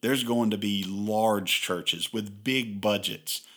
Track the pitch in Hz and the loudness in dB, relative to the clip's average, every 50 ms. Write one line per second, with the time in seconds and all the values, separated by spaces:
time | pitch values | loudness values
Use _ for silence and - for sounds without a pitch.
0 | - 117 135 135 120 117 117 120 117 110 107 101 107 104 101 98 95 92 98 98 | 2 2 0 0 2 0 2 2 4 2 2 0 0 0 0 0 0 -2 -4 -4
1 | 104 107 107 110 110 113 107 101 95 87 - - - - 92 87 87 - 85 85 | -2 0 2 4 4 4 4 2 2 0 0 0 0 -2 -2 -2 0 -2 -2 -2
2 | - - - 113 104 101 101 101 - 131 131 131 123 113 101 101 101 107 104 101 | -4 -4 -4 -4 -4 -4 -10 -6 -2 0 0 0 0 -2 -6 0 2 2 2 2
3 | 101 - - - - - - - - - - | 0 -4 -6 -6 -6 -6 -6 -6 -8 -12 -20